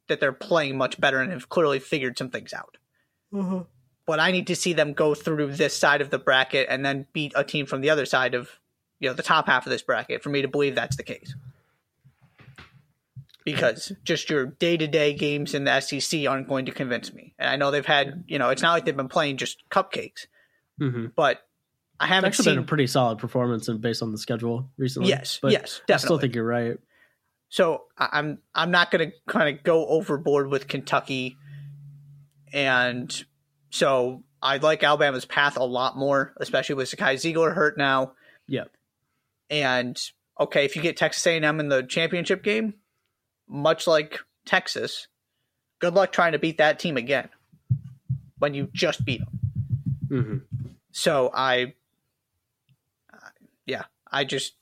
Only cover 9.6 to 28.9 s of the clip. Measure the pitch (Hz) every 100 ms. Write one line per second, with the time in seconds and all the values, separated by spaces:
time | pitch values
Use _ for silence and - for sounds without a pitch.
9.6 | 131 123 - 117 117 120 147 143 135 143
10.6 | 143 123 120 135 120 - - - 127 -
11.6 | _ _ _ _ _ _ _ _ - -
12.6 | - _ _ _ _ - - _ - -
13.6 | 123 110 - 196 - 160 - 156 131 -
14.6 | 170 170 156 156 147 143 151 147 143 147
15.6 | 139 131 - 143 - 165 139 135 127 135
16.6 | 131 - 135 117 - - - - 127 135
17.6 | 143 147 139 147 139 170 - 151 123 131
18.6 | 170 170 165 139 127 - 147 135 120 -
19.6 | - - 185 - - - - _ _ _
20.6 | _ - 143 120 117 - 147 117 _ _
21.6 | _ _ _ - - 185 190 196 226 139
22.6 | 127 151 127 143 120 110 120 131 123 113
23.6 | 110 113 117 113 117 107 - 117 117 117
24.6 | 131 - 131 135 185 143 - - 139 214
25.6 | - - - 170 - 160 135 117 113 120
26.6 | 117 120 _ _ _ _ _ _ _ -
27.6 | 175 151 - - - 151 151 143 _ -
28.6 | 170 180 175